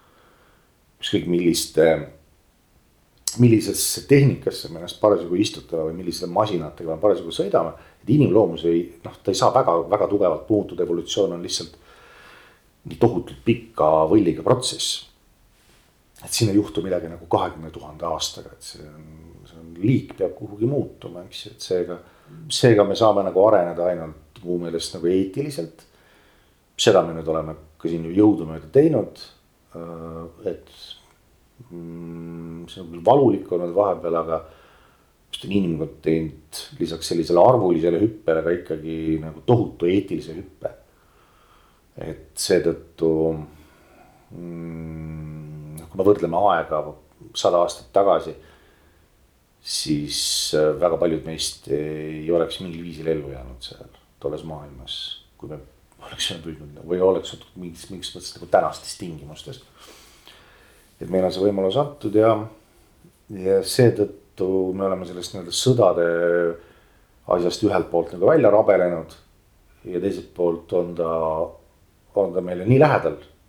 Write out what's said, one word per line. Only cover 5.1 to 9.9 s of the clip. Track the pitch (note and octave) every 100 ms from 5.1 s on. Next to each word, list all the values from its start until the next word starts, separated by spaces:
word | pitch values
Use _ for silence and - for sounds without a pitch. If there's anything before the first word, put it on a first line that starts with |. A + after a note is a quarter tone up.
| F#2+ E2+ F2+
istutame | G#2 - - E2 D#2
või | E2+
milliste | F2+ E2 F2+
masinatega | F2+ G#2+ F2+ D2+ - E2
me | D#2+
parasjagu | G#2 F2 E2
sõidame, | E2 F#3 - E2 D2+ - _
et | -
inimloomus | D3 A#2+ G2 F#2+ E2 E2+
ei, | E2+ E2+ -
noh, | - -
ta | -
ei | F#2+
saa | B2
väga, | B2+ C3 E2+ E2+